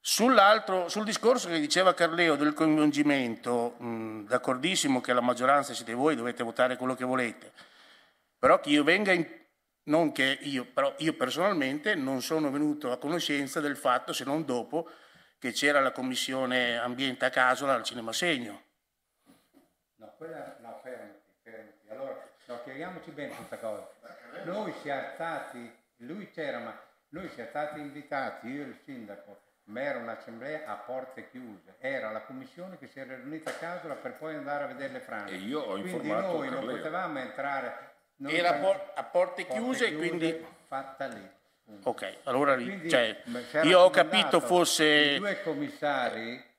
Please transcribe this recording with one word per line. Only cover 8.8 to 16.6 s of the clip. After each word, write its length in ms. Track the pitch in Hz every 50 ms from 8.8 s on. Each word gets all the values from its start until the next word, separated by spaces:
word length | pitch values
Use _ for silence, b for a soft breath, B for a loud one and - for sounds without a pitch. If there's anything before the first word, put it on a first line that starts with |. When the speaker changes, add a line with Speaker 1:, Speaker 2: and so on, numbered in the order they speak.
| 143
Speaker 1:
venga 280 | 147 175 196 214 190
in, 140 | 185 175 160 - - - - _ _ _ _ _ _ _ _
non 280 | 151 147 160 170 151
che 260 | - - 131 131 139 135
io, 220 | - 147 139 131 123
però 300 | - - - 135 139 135 -
io 140 | 156 160 151
personalmente 800 | - 127 127 127 147 175 208 202 160 135 131 135 147 147 214 214
non 280 | 170 131 135 135 127
sono 280 | 123 - 160 160 156 143
venuto 420 | 131 143 151 151 147 147 - 127
a 40 | 123 123
conoscenza 600 | - 143 170 170 - - 147 143 139 135 - 165
del 160 | 143 147 139
fatto, 360 | - - 135 123 127 - -
se 120 | 165 - 127
non 200 | 135 143 160 160
dopo, 440 | 135 123 120 117 - - 160 160 B B B B B B B B B B B
che 140 | - 127
c'era 280 | 117 - 143 143 147 143
la 120 | 135 127
commissione 840 | - - 127 131 127 123 - - 131 131 131 123 127 127